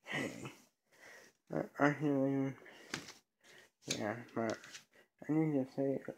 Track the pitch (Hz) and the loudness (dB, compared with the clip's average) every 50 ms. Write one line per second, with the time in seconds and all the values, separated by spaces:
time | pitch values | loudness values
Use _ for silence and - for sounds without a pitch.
0 | _ - - 147 - - - - - - - - - _ _ _ _ _ _ - | _ -4 -4 -2 -2 -2 -4 -6 -10 -12 -12 -14 -20 _ _ _ _ _ _ -20
1 | - - - - - - _ _ _ _ - - - - - - 143 147 147 135 | -20 -20 -20 -20 -20 -20 _ _ _ _ -4 -4 -4 -4 0 4 4 4 6 4
2 | 147 147 143 135 135 135 139 139 135 135 131 - - - - - - - - - | 2 2 4 4 4 2 2 2 0 0 -2 -6 -14 -20 -18 -20 -10 -10 -8 -8
3 | - - - - _ _ _ _ _ - - - - - _ _ _ - - - | -8 -12 -18 -20 _ _ _ _ _ -20 -20 -20 -20 -20 _ _ _ -6 -4 -2
4 | 113 104 110 120 120 - - 120 117 110 107 - - - - - - _ _ - | 0 -2 -2 -2 -6 -6 -4 -2 0 0 0 -2 -6 -16 -16 -16 -18 _ _ -20
5 | - _ _ _ - - 147 156 160 156 147 139 127 131 - - 139 139 135 135 | -20 _ _ _ -2 2 4 4 4 4 4 2 2 0 0 0 2 2 2 0
6 | - - - | -4 -8 -4